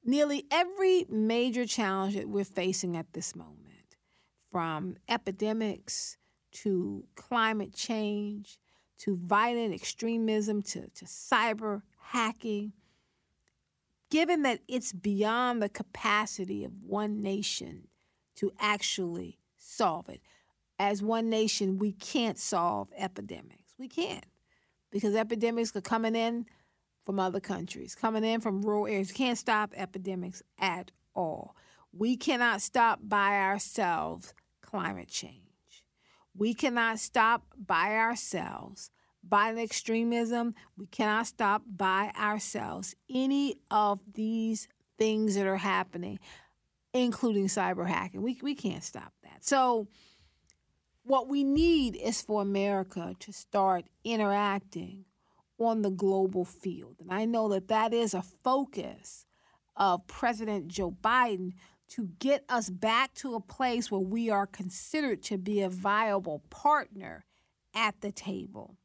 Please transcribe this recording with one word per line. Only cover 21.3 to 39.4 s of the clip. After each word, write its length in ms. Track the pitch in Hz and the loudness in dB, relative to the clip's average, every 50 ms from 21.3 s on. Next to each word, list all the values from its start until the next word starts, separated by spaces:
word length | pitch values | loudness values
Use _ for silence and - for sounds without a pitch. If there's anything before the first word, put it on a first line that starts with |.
nation, 480 | 226 220 220 214 - - 208 190 190 190 | 2 2 2 2 2 0 0 0 0 2
we 140 | 208 208 190 | 0 -2 -2
can't 460 | - - - - 302 233 226 - - | -4 -10 -4 -2 0 0 0 -2 -4
solve 500 | - - - 180 170 175 107 101 98 - - | -4 -2 0 0 0 0 0 -2 -6 -8 -8
epidemics. 760 | - - 185 185 - 104 - 90 - - - - - _ _ _ _ | -8 -8 -8 -6 -8 -12 -12 -12 -14 -14 -20 -20 -20 _ _ _ _
We 80 | 254 | -16
can't, 400 | 240 - - 339 - - - - _ _ _ _ _ _ _ _ _ _ _ _ _ | -8 -4 -4 -4 -4 -4 -10 -12 _ _ _ _ _ _ _ _ _ _ _ _ _
because 240 | - 202 202 208 202 | -6 0 0 2 2
epidemics 640 | 220 220 214 233 214 220 233 233 233 233 220 - | 2 2 0 0 0 0 0 0 0 -2 -2 -4
are 40 | 208 | -6
coming 360 | 175 - 233 226 226 226 226 | -4 0 0 0 2 2 2
in 300 | 226 226 226 233 233 233 - _ _ _ _ _ _ _ _ _ _ _ | 2 0 0 -2 -4 -8 -10 _ _ _ _ _ _ _ _ _ _ _
from 140 | - 196 196 | -4 -2 0
other 220 | 190 185 180 196 | 0 0 0 -4
countries, 560 | 190 - 196 175 170 180 - - - - - | -4 -4 -6 -6 -6 -10 -10 -12 -12 -14 -10
coming 260 | - - 226 220 220 220 | -2 -2 0 0 2 0
in 180 | 220 226 226 | 0 0 0
from 220 | 220 233 190 190 202 | 0 -2 -2 0 0
rural 240 | 220 208 208 208 | 0 0 0 0
areas. 220 | 208 214 196 196 190 | 0 0 -2 -2 -2
We 60 | - | -2
can't 220 | - 262 254 240 | -2 0 0 0
stop 360 | 226 - - 226 214 214 208 - | -2 0 0 2 2 0 -2 -4
epidemics 640 | - 196 185 - 190 185 196 190 185 180 185 185 - - _ _ | -8 -10 -8 -8 -8 -6 -6 -6 -4 -6 -8 -10 -14 -20 _ _
at 360 | - 196 190 175 180 180 - _ _ _ _ _ | -2 -2 -2 -2 -2 -8 -12 _ _ _ _ _
all. 420 | 196 180 160 156 - - - - - - _ - _ _ _ - | -4 -2 -2 -4 -6 -10 -14 -18 -20 -20 _ -20 _ _ _ -6
We 240 | 170 208 233 254 | -2 0 0 0
cannot 460 | 240 - - 285 240 247 233 220 202 - | 0 2 0 2 4 4 2 2 2 -2
stop 380 | - - 254 233 233 208 - - | 0 4 4 6 6 4 2 0
by 380 | 208 208 202 202 196 202 202 | 0 2 4 4 6 4 4
ourselves 960 | 190 190 196 208 - - - - 202 180 170 160 156 160 160 170 185 - - _ _ _ _ _ | 4 2 2 0 -2 -2 0 0 2 2 2 0 0 -4 -6 -8 -14 -18 -20 _ _ _ _ _
climate 480 | - - - 101 175 165 98 90 - - | -20 -10 -8 -6 -4 -4 -6 -8 -12 -8
change. 760 | - - - 76 - 131 - _ _ _ _ _ - - _ _ _ _ _ _ _ _ _ _ _ | -8 -8 -8 -8 -16 -20 -20 _ _ _ _ _ -20 -20 _ _ _ _ _ _ _ _ _ _ _
We 220 | 185 208 226 240 | -2 -2 -2 0
cannot 460 | - - 277 240 240 226 226 220 214 | 0 -2 0 2 2 2 2 0 -2
stop 420 | - - _ 254 220 226 233 - - - - | -4 0 _ 4 6 6 4 2 -2 -10 -18
by 400 | - 208 - 185 165 170 202 214 | -18 -4 0 2 2 4 4 4
ourselves 960 | 220 226 226 240 - - - - 180 - - - - - - 196 - - - _ _ _ _ _ _ - 180 | 2 2 2 0 -2 -4 -4 -4 -4 -4 -4 -8 -10 -12 -14 -16 -16 -18 -18 _ _ _ _ _ _ -2 4
violent 300 | 202 202 | 4 4